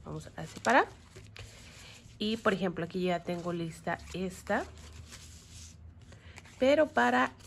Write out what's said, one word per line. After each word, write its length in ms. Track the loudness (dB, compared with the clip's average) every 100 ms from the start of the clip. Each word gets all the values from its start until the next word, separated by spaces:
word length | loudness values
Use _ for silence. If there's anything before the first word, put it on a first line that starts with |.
Vamos 280 | -10 -10 -10 -10
a 120 | -10
separar. 400 | -2 4 6 6 -2 -20 -20 -18 -18 -18 -18 -20 -18 -20 -20 -16 -6
Y, 200 | -2 0
por 160 | 2
ejemplo, 320 | 2 0 -2 -4
aquí 180 | -2
ya 180 | 0 0
tengo 320 | -2 -4 -2
lista 460 | -4 -4 -6 -4 -4 -6 -6
esta. 500 | -6 -6 -2 -2 -2 -10 -18 -18 -18 -18 -18 -20 -18 -18 -18 -18 -20 -20 -20 -20 -20 -20 -14 2
Pero 280 | 6 6 6
para 460 | 4 4 4 2 -2